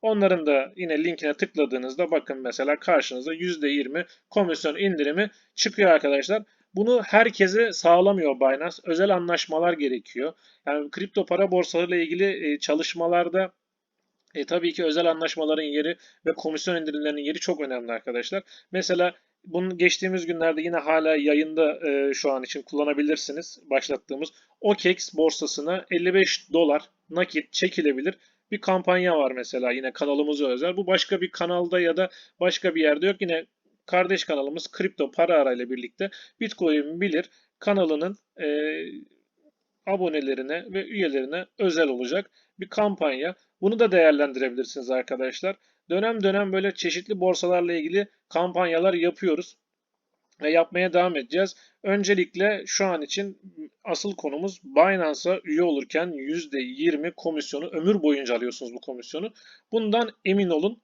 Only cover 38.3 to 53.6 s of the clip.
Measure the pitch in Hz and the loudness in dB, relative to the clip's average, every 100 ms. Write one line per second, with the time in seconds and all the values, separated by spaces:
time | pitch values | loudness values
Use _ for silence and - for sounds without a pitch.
38.3 | - 151 147 151 156 165 - - _ _ | -6 -4 -2 -2 -6 -10 -14 -20 _ _
39.3 | _ _ _ _ _ - 196 180 151 135 | _ _ _ _ _ -4 -2 0 -2 -2
40.3 | 127 131 165 220 190 - 208 170 135 131 | -4 -4 -6 -6 -8 -6 -2 0 0 -4
41.3 | 170 185 - 190 160 151 123 127 175 196 | -6 -8 -2 0 2 2 0 -2 -4 -6
42.3 | _ _ - 185 - 208 196 156 131 156 | _ _ -16 -8 0 0 0 -2 -2 -6
43.3 | 185 _ - 190 226 226 180 160 147 143 | -8 _ -2 -2 2 4 6 6 6 2
44.3 | 123 131 120 123 139 123 127 127 127 131 | 0 -2 -2 -6 -6 -4 -4 -2 -4 -4
45.3 | - 185 196 _ _ - 175 220 226 196 | -4 -8 -8 _ _ -4 0 0 2 2
46.3 | 196 202 190 196 180 175 160 190 202 185 | 2 0 0 -2 -2 -4 -4 -4 0 2
47.3 | 170 175 180 175 170 156 190 202 _ _ | 2 2 2 2 -2 0 -2 -2 _ _
48.3 | 165 180 175 180 165 190 175 175 165 185 | -2 0 0 2 2 2 2 0 0 0
49.3 | 151 - _ _ _ _ _ _ _ _ | 0 -4 _ _ _ _ _ _ _ _
50.3 | - 151 165 165 175 185 170 180 156 123 | -6 2 2 2 0 2 2 2 0 -2
51.3 | 165 190 - _ _ 208 202 190 202 175 | -2 -2 -4 _ _ -2 0 2 2 0
52.3 | 175 202 202 190 - 190 170 147 - 202 | 0 0 0 -4 -2 0 0 -4 -6 -6
53.3 | 196 190 165 | -10 -20 -18